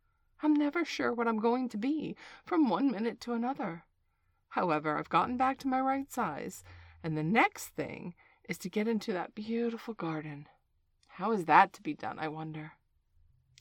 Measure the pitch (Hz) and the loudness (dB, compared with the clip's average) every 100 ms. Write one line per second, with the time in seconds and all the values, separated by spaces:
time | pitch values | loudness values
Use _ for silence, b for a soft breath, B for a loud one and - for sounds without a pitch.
0 | _ _ _ - 311 294 294 349 330 - | _ _ _ -2 4 4 4 0 -2 -2
1 | 247 233 226 220 233 247 247 208 254 302 | -2 0 0 2 2 2 0 -2 0 0
2 | 175 190 B B - 359 262 175 277 196 | -4 -8 B B 0 4 6 6 2 2
3 | 226 233 - 233 240 277 214 170 _ _ | -2 -4 -4 -2 -2 -4 -6 -8 _ _
4 | _ _ _ _ _ - 185 151 156 147 | _ _ _ _ _ 0 2 2 0 -2
5 | - 170 226 247 262 269 277 262 262 269 | 2 2 2 2 0 0 0 0 0 0
6 | 277 - 190 143 - - - B B B | -4 -4 -4 -4 -8 -12 -18 B B B
7 | 165 156 156 233 403 - - - - - | -4 -2 2 4 4 0 -12 -8 -8 -10
8 | - - b b - 175 185 214 214 220 | -12 -16 b b -12 -10 -6 -2 0 -2
9 | - 180 - - 214 233 233 226 - 220 | -2 -4 -6 -8 -6 -2 -2 -4 -10 -8
10 | 165 156 151 147 151 _ _ _ _ _ | -6 -6 -8 -12 -16 _ _ _ _ _
11 | _ - 196 220 160 156 190 - 160 147 | _ -6 -2 0 6 6 6 2 -8 -6
12 | - - 156 151 160 156 156 - _ _ | -6 -6 -6 -6 -10 -10 -12 -18 _ _
13 | _ _ _ _ _ _ | _ _ _ _ _ _